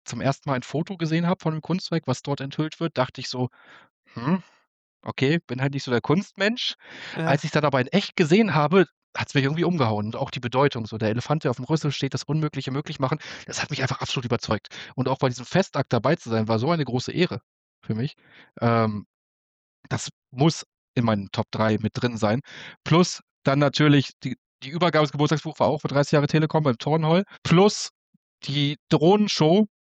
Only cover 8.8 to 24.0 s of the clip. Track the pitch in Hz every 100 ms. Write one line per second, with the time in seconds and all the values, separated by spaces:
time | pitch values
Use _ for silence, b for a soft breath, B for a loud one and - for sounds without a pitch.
8.8 | 170 _ _ - 113 143 135 160 151 175
9.8 | 117 107 107 113 135 - 120 127 143 120
10.8 | 110 110 110 113 - 151 147 120 127 160
11.8 | 151 - 135 127 - 151 151 139 131 131
12.8 | - 147 131 160 B B B - - 135
13.8 | 123 - - - 117 117 - 107 - B
14.8 | B - 131 131 135 120 123 175 190 -
15.8 | - 123 127 165 123 110 110 113 127 170
16.8 | 131 123 - - 175 131 - _ _ _
17.8 | - 110 135 - b b b - 117 117
18.8 | 110 104 - _ _ _ _ _ _ _
19.8 | - 113 - - _ 127 160 - - _
20.8 | _ - 117 107 95 - 110 113 110 107
21.8 | 107 - 123 117 107 120 - B B B
22.8 | - 160 180 - _ _ - 139 143 -
23.8 | 151 143